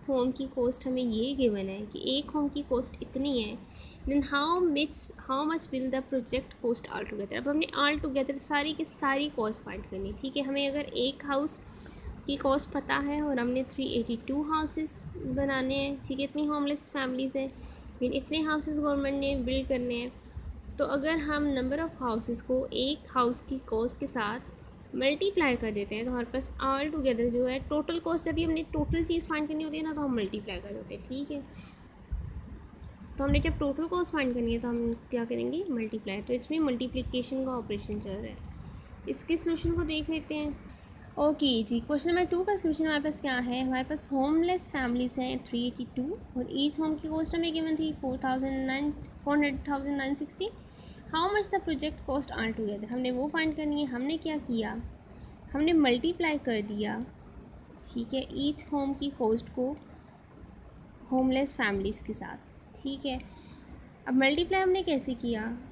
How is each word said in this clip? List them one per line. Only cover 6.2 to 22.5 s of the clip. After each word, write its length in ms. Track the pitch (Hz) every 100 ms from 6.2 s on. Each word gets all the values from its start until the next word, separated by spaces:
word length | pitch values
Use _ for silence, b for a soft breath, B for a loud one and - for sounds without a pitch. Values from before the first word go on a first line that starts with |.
| - 247 269 -
cost 260 | 240 233 - -
altogether। 380 | - 208 202 220
अब 100 | 262
हमने 180 | 294 320 -
altogether 560 | 285 302 302 269 269 277
सारी 320 | - 294 294
की 100 | 311
सारी 440 | 320 - 277 277 294 285
cost 260 | 214 220
find 220 | - 190 -
करनी 240 | 190 196
है। 60 | 208
ठीक 200 | 269 285
है, 60 |
हमें 260 | 269 277 277
अगर 160 | 285 285 -
एक 280 | 254 277 285
house 340 | 277 302 - - B B B B B -
की 100 | 277
cost 340 | 277 277 -
पता 260 | 285 277 277
है 200 | 285 294
और 160 | 302 262
हमने 260 | 240 254
थ्री 220 | 254 - 262 240
एटी 180 | 233 233 -
टू 140 | 277 302
houses 500 | 311 302 - 311 - - -
बनाने 580 | 285 254 277 269 262
हैं, 280 | 277 277 277
ठीक 160 | - 269
है, 60 |
इतनी 200 | 277 302 294
homeless 420 | 294 285 294 -
families 440 | 285 262 254 262 269
हैं, 140 | 269 B B B B -
Mean 100 | 254
इतने 280 | 277 262 311
houses 360 | 311 302 311 302
government 420 | 294 285 277 277
ने 140 | 277 277
build 240 | 240 269 262
करने 260 | 254 247
हैं, 180 | 240 247 - B B B - - -
तो 60 | -
अगर 320 | 285 294 320
हम 360 | 294 294 294
number 240 | 269 254 285
of 220 | 330 -
houses 380 | 247 226 233 233
को 260 | -